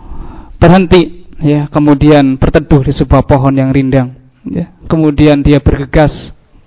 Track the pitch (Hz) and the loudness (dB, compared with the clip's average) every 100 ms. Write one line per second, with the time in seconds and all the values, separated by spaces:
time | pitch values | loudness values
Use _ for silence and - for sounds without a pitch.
0 | - - - - - - 170 180 175 180 | -14 -14 -14 -18 -20 0 2 4 4 2
1 | 156 - - - 151 147 147 151 147 139 | 2 -6 -20 -6 -2 -2 -2 -2 0 2
2 | 147 147 135 131 - 165 147 147 131 135 | 4 4 2 0 0 -2 0 0 0 -4
3 | 135 135 - 143 135 135 131 139 135 135 | 0 0 0 0 0 0 -2 -2 0 -2
4 | 127 - _ _ - 175 170 _ - 165 | -2 -8 _ _ -10 -10 -10 _ -6 0
5 | 156 143 151 143 143 143 - 135 135 156 | 0 2 2 2 2 2 0 -2 -2 0
6 | 147 - - - _ _ | 0 -2 -14 -20 _ _